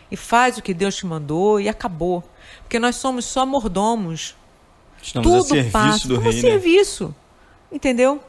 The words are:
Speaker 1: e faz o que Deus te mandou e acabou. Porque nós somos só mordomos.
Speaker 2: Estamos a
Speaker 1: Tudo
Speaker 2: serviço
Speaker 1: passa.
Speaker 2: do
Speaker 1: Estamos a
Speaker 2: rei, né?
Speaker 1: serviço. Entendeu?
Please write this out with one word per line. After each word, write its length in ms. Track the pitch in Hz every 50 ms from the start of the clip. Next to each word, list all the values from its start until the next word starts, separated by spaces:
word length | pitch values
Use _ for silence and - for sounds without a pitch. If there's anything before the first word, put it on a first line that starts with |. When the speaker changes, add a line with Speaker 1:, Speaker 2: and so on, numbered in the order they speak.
| - -
Speaker 1:
e 60 | 196
faz 420 | - - - 233 240 254 254 - 214
o 40 |
que 120 | - 208 185
Deus 200 | 165 196 196 190
te 120 | - -
mandou 520 | 175 160 156 147 143 151 170 196 214 214 202
e 100 | 202 208
acabou. 520 | 214 - - 196 170 151 170 180 180 175 175 - _ - - - - -
Porque 180 | - - - 226
nós 180 | 233 247 240
somos 280 | - - 262 254 247 226
só 220 | - - 269 262
mordomos. 920 | 262 277 277 - 214 175 190 208 226 233 226 190 165 165 156 - - - _ _ _ _ _ _ _ _ _ _ _ _ -
Speaker 2:
Estamos 240 | - - - 123 113
a 40 | 330 349 370
Speaker 1:
Tudo 100 | 359 -
Speaker 2:
serviço 240 | 294 - 123 110
Speaker 1:
passa. 340 | 101 220 214 214 214 - - 254
Speaker 2:
do 60 | -
Speaker 1:
Estamos 120 | - 208
a 40 | -
Speaker 2:
rei, 120 | - 330
né? 60 | 240 466
Speaker 1:
serviço. 640 | 427 392 359 330 339 403 392 - - - 180 156 147 - _ _ _ _ _ _ _ _ _ -
Entendeu? 480 | - 285 - 269 247 233 254 262 294 285 -